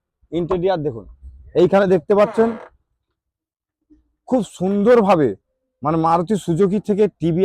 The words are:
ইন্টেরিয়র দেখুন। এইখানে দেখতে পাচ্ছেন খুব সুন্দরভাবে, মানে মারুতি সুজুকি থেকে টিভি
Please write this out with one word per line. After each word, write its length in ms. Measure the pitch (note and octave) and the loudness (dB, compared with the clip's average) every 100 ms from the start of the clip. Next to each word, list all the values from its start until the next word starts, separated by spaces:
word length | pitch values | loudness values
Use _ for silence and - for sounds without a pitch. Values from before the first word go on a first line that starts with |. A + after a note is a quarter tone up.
| _ _ _ | _ _ _
ইন্টেরিয়র 480 | D#3+ E3+ F#3 F#3 F3+ D3 | -6 -4 -2 -2 -2 -4
দেখুন। 180 | A2+ F2+ - - - - D3 | -8 -16 -20 -20 -20 -6 0
এইখানে 240 | F3 G3 G3 | 2 2 2
দেখতে 200 | F3+ - G3+ | 0 2 2
পাচ্ছেন 300 | G#3 A3 A3+ A3+ - _ _ _ _ _ _ _ _ _ _ _ _ _ _ _ - | 2 2 -2 -2 -14 _ _ _ _ _ _ _ _ _ _ _ _ _ _ _ -4
খুব 120 | B3+ F#3+ - | -4 -4 -6
সুন্দরভাবে, 720 | F#3 G3+ A3 B3 G3 F3+ C3 F#2+ _ _ _ _ | -4 0 4 4 4 2 0 -4 _ _ _ _
মানে 140 | D3 E3 D#3+ | -4 -2 0
মারুতি 300 | E3+ E3+ G#3 - | 0 -2 -4 -2
সুজুকি 340 | E3 G3 G3+ - | 0 0 -2 -2
থেকে 160 | G3+ G#3 - | -2 -2 -2
টিভি 240 | E3 E3+ | -2 0